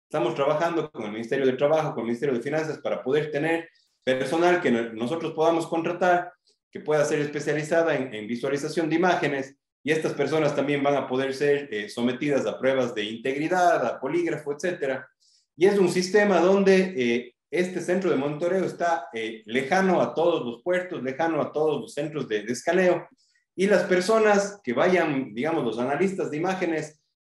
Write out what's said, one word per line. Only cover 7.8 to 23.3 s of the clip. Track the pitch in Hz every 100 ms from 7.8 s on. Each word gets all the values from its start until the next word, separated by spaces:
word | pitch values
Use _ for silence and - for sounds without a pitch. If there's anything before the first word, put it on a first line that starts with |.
| 160
en, | 139 131
en | 107 104
visualización | 120 139 143 151 170 156
de | 165
imágenes, | 185 165 147 139 131 - _ _
y | 139
estas | 160 156
personas | 131 131 156 147 143
también | 139 143
van | 139 139
a | -
poder | 131 135
ser, | 131 147 143 143
eh, | 104 104
sometidas | - 120 127 147 135 107
a | 101
pruebas | 127 131 120 107
de |
integridad, | 104 117 135 143 156 180 175 156 120
a | -
polígrafo, | 135 170 160 147 143
etcétera. | 143 180 - 139 131 - _ _ _ _ -
Y | 190
es | 202
un | 175
sistema | 180 185 208 202 175
donde, | 175 196 196 190 185 127
eh, | 120 120 - _ _
este | 160 185 170
centro | - 190 185
de | 135
monitoreo | 147 151 175 190
está, | 160 - 170 165 -
eh, | 113 110 110
lejano | 101 123 135 190 190 165
a | 120
todos | 151 175 160
los | 123 117
puertos, | 175 180 180 147
lejano | 127 135 165 151
a | 123
todos | 147 156 131
los | 110
centros | - 151 151 117
de, | 107
de | 104
escaneo, | 123 - 180 180 170 - _ _